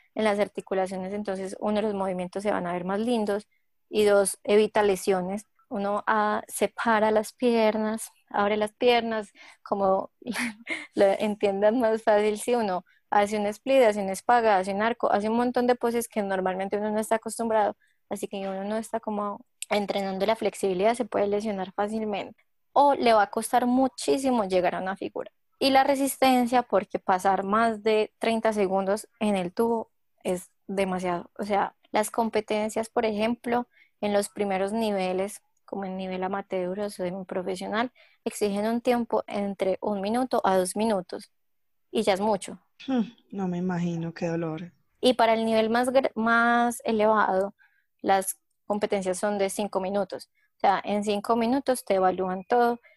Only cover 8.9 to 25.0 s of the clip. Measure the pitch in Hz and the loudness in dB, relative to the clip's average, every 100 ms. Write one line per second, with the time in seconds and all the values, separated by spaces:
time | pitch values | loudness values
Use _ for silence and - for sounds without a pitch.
8.9 | 240 226 220 208 - - - - 208 190 | 4 2 -4 -8 -14 -20 -14 -6 0 2
9.9 | 190 - _ 247 226 240 214 - 320 - | 2 -2 _ -10 -6 -6 -8 -10 -10 -4
10.9 | - 196 196 214 208 202 196 208 247 226 | 2 4 4 0 0 0 2 2 4 2
11.9 | 220 226 208 214 208 - 240 214 180 - | 2 4 4 4 0 0 0 0 -2 -6
12.9 | _ - 208 202 214 202 214 254 269 226 | _ 0 2 2 0 -2 -4 2 6 6
13.9 | 208 190 190 - 240 226 190 190 196 226 | 4 -2 -4 2 4 6 4 2 0 -2
14.9 | 240 - 202 214 233 247 247 247 247 240 | 0 0 0 0 0 0 2 2 0 0
15.9 | 233 226 220 196 190 185 185 190 202 214 | -2 -4 -4 -2 -2 -2 -2 -4 -2 -2
16.9 | 214 220 226 226 - 233 220 208 - _ | -2 0 -2 -4 -6 0 2 0 -2 _
17.9 | _ - 208 202 196 196 190 196 220 220 | _ -12 -8 -8 -8 -8 -6 -6 -6 -6
18.9 | 226 - 202 208 202 _ - - 208 196 | -8 -6 -6 -6 -8 _ -14 -4 -2 0
19.9 | 202 196 190 196 220 202 - 196 180 208 | -2 -4 -2 0 0 -2 -2 -2 2 2
20.9 | 240 214 196 202 208 220 196 185 - 208 | 0 -2 -2 0 0 -2 -6 -6 -4 -4
21.9 | 220 214 196 - - _ _ _ 254 285 | -4 -4 -6 -8 -14 _ _ _ 4 4
22.9 | 277 240 220 202 226 220 240 247 254 262 | 4 4 4 4 -2 0 0 2 2 2
23.9 | - - 277 262 247 190 185 175 175 185 | -2 -2 0 2 0 2 2 2 -2 -6
24.9 | 196 | -6